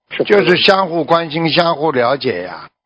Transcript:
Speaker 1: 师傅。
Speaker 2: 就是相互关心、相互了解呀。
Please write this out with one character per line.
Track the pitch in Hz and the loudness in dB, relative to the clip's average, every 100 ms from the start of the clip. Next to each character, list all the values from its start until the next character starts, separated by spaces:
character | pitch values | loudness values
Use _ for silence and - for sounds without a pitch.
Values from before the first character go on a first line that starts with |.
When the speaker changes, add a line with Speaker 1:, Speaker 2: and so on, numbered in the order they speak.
| - | -12
Speaker 1:
师 | - | -6
傅。 | |
Speaker 2:
就 | - 208 | 2 2
是 | 170 170 | 4 2
相 | 160 190 185 | 2 2 0
互 | 170 | -2
关 | 135 165 165 | 0 0 0
心、 | 156 165 | -4 -2
相 | 156 170 147 | 0 0 0
互 | 156 | -2
了 | 131 120 139 | 0 0 0
解 | 123 90 | -2 -4
呀。 | 90 80 - _ | -8 -12 -18 _